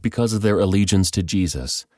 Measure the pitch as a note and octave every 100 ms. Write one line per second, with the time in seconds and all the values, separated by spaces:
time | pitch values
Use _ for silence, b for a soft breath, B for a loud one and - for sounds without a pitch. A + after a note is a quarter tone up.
0 | A#2 - A#2 A2 G#2 G#2 G2 G2 G2 G2
1 | F#2+ - F2 G2 E2+ C2+ B1+ - -